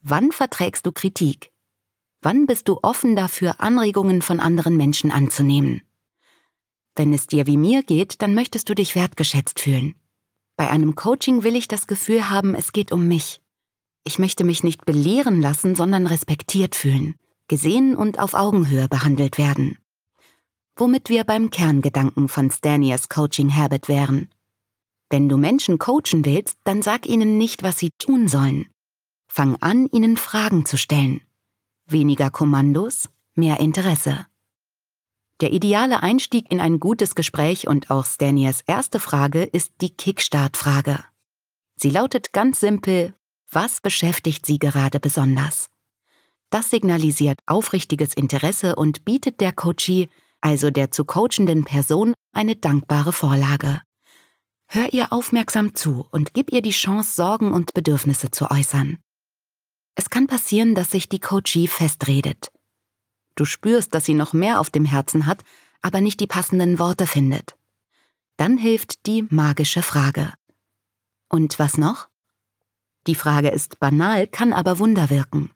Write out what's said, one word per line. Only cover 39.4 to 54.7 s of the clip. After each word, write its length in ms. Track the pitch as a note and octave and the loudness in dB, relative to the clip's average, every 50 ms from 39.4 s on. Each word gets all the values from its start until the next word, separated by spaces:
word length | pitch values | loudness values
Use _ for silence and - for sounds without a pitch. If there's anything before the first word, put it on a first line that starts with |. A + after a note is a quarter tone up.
| F3+ | -2
ist 300 | - - F3+ - - _ _ | -2 -2 -4 -4 -4 _ _
die 100 | - F3+ | -6 -6
Kickstart-Frage. 1120 | _ - - F#3+ G3 - - - - D3 C#3 C3+ - - - D3 C#3 C#3 C3+ D3 C#3 C3+ - _ _ _ _ _ _ _ _ _ _ _ _ _ _ | _ -4 -4 -4 -2 -2 -4 -2 0 0 0 0 -2 -2 -2 0 0 2 0 0 -4 -4 -6 _ _ _ _ _ _ _ _ _ _ _ _ _ _
Sie 140 | - - C#3+ | -2 -2 0
lautet 420 | C#3 F#3 A#3+ C4 - B3 - - | 2 2 0 0 -2 -4 -4 -2
ganz 260 | - F#3+ A3 C4 B3+ - | -2 0 0 2 2 2
simpel: 560 | - G#3 G#3 G3 - G3 F#3+ F3+ E3+ F3+ F#3 _ _ _ _ _ _ _ | 0 0 0 0 0 0 0 0 0 -2 -6 _ _ _ _ _ _ _
„Was 280 | - D#3+ G3 A#3+ - - | -4 -2 -2 -2 -6 -6
beschäftigt 640 | - G3+ - - - E3+ F3 - _ E3 D3+ - - | -4 -4 -2 0 0 -2 -2 -2 _ -4 -4 -4 -2
Sie 140 | - D3+ C#3+ | -2 -2 0
gerade 400 | D3+ D3 C#3 C#3+ C3+ C3+ - C#3+ | 0 0 0 0 0 0 -2 -2
besonders?“ 680 | - D3 - D#3 C3+ C3+ C3+ C3 C#3 D3+ - - - - _ _ _ _ _ _ _ _ _ _ _ _ _ _ _ _ | -2 -2 -2 0 0 2 2 0 0 -2 -4 -8 -10 -10 _ _ _ _ _ _ _ _ _ _ _ _ _ _ _ _
Das 200 | - A3 A3+ - | -4 -4 -2 0
signalisiert 680 | - A3+ A3+ F#3 F3 E3 D#3 D3+ C#3+ - D3 C#3+ C#3 - _ | 0 0 2 2 2 2 2 0 2 2 0 0 0 -2 _
aufrichtiges 680 | - D#3 G#3 A3 - - F#3 - _ D#3 C#3+ D#3 C#3 | -2 -2 -2 0 0 -4 -4 -2 _ -2 -2 -2 -4
Interesse 600 | - - C#3 C3 - C#3 - D#3+ G3+ - - F3+ E3+ | -2 -4 -2 -2 -2 -2 -2 -2 -2 -2 -2 -2 0
und 300 | - D#3 D3+ D3 - _ | 0 0 0 0 -2 _
bietet 360 | - A#3 C4+ - C4+ A#3 - | -2 -2 -2 -2 -4 -2 -2
der 120 | G3+ F#3 | -2 -2
Coachee, 560 | F3+ - - E3+ E3 - - - F#3 F#3 F3+ D#3+ _ _ _ _ _ _ | -2 -2 -4 -4 -2 -2 -2 0 0 0 0 -2 _ _ _ _ _ _
also 300 | - D3+ D3+ C3+ C#3+ D3 | 0 0 0 2 0 0
der 200 | C3+ C#3 C3+ C3+ | 0 0 -2 -2
zu 140 | - - D3 | -2 -4 -4
coachenden 600 | - - F3+ A3 A#3+ - - G3+ E3+ E3 D#3 C#3+ | -2 0 0 0 0 2 0 0 2 2 0 0
Person, 500 | - C#3+ C#3+ C#3 - D#3 E3+ G#3+ A#3 A#3 _ _ _ | 0 -2 -2 0 0 0 0 2 0 -2 _ _ _
eine 240 | _ G#3 G#3+ G#3+ A3 | _ -2 -2 -2 -2
dankbare 560 | G#3 - D#3 C#3+ D3 C#3+ _ D3+ D3 D3 E3 | -2 0 0 0 0 0 _ 0 0 0 0
Vorlage. 680 | F3 - - C#3+ C#3 C#3 C#3 C#3 C#3+ C#3 - C#3+ C#3+ D3 - _ _ _ _ _ _ _ _ _ _ _ _ _ _ _ _ | -2 -2 0 0 2 2 2 0 0 -2 -2 -4 -4 -6 -8 _ _ _ _ _ _ _ _ _ _ _ _ _ _ _ _
Hör 240 | _ | _